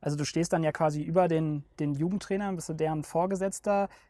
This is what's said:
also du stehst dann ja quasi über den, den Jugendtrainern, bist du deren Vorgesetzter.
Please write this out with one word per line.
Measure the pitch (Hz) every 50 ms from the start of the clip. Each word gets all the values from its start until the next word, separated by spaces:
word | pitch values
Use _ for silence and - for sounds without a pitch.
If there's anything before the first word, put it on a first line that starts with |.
also | - 147 147
du | 147 147
stehst | - - 160 170 - -
dann | 170 160
ja | 156 147
quasi | - 165 156 147 151 147
über | 160 160 185 180
den, | 170 165 160 160 156 151 147 143 _ _ -
den | - 147 147
Jugendtrainern, | 139 160 180 190 196 - - 196 196 202 196 190
bist | 170 - -
du | 160
deren | 156 156 156 156 151 147
Vorgesetzter. | - - 165 175 185 196 185 190 196 190 - - 208 202 202 202 190 - - _